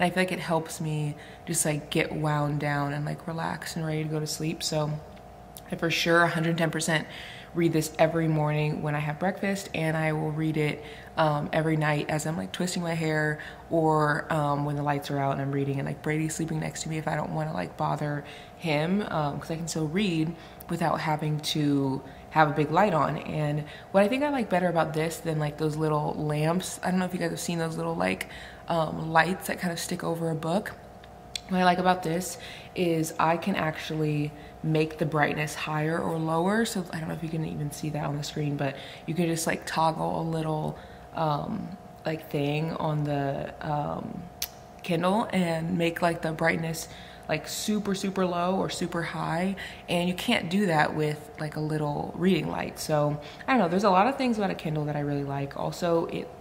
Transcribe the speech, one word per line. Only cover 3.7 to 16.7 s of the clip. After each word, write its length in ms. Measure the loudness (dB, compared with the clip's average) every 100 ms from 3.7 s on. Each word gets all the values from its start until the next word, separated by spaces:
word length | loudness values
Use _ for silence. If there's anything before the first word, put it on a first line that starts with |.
| -4
and 100 | -2
ready 160 | -2
to 80 | -2
go 100 | -2
to 60 | -2
sleep. 360 | -2 -2 -2
So 280 | -2 0 0 -2 -8 -18 -18 -18 -18 -14 -10
I 40 | -2
for 140 | 0
sure 320 | 2 6 6
a 60 | 6
hundred 300 | 4 2 2
ten 120 | 2
percent 360 | 0 2 0 0 -12 -14 -14 -6
read 180 | 2 4
this 200 | 4 2 4
every 260 | 4 4 2
morning 560 | 2 2 2 0 0
when 140 | -2 -2
I 20 |
have 220 | -2 -2
breakfast, 500 | -2 0 -2 -2 -4 -2
and 200 | 0 2
I 160 | 2
will 200 | 0 0
read 240 | 0 0 2
it, 260 | 0 -2 -8 -14 -6 2
um, 320 | 4 4 0
every 240 | 2 2 4
night 340 | 4 2 0
as 160 | -2 -2
I'm, 100 | -4
like, 140 | -4
twisting 320 | -2 -2 -2
my 120 | -2
hair 440 | 0 0 2 0 -2 -8 -14 -2
or, 560 | 2 4 6 4 2 0
um, 360 | 0 2 0
when 100 | 0
the 80 | 0
lights 260 | 0 0 0
are 80 | 0
out 120 | 0
and 80 | 0
I'm 120 | 0
reading 260 | 0 0 -2
and, 80 | -4
like, 160 | -4
Brady's 320 | -2 0 0
sleeping 240 | -2 -2 -2
next 240 | -4